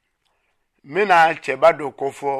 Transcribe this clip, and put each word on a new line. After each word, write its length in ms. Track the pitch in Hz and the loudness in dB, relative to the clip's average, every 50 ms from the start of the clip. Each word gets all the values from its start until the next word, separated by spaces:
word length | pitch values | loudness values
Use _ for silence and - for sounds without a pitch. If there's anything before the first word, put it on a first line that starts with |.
| _ _ _ _ _ _ _ _ _ _ _ _ _ _ _ _ _ 135 | _ _ _ _ _ _ _ _ _ _ _ _ _ _ _ _ _ -10
N 20 | |
bɛna 280 | 139 180 214 202 180 170 160 165 160 - | -6 -4 0 2 4 4 4 2 0 -4
cɛba 260 | - - 131 131 139 165 | -8 -8 -4 0 2 2
dɔ 140 | 170 139 151 139 - | 2 0 -4 -12 -10
kofɔ 360 | - 139 139 135 - - 139 139 135 | -8 -10 -10 -8 -8 -8 -8 -6 -8